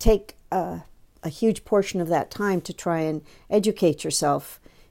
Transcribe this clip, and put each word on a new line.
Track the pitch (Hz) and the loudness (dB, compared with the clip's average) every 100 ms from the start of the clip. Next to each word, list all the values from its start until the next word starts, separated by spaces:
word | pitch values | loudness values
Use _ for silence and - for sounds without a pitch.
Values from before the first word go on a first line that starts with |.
take | 220 208 - - _ | 2 2 -2 -20 _
a, | 185 175 170 - - _ _ | -4 -4 -8 -14 -20 _ _
a | 160 | -10
huge | - 220 202 | 0 0 0
portion | - 208 196 190 | 0 0 2 -2
of | 170 | 0
that | 160 - | 0 -2
time | - 208 180 | -4 -2 -2
to | - | -4
try | - 175 165 | -8 -4 -2
and | 156 156 - - - | -2 -4 -10 -20 0
educate | 208 202 214 175 147 | 2 2 2 2 2
yourself | 160 - 147 143 - - - _ _ | -4 -2 0 0 -4 -18 -20 _ _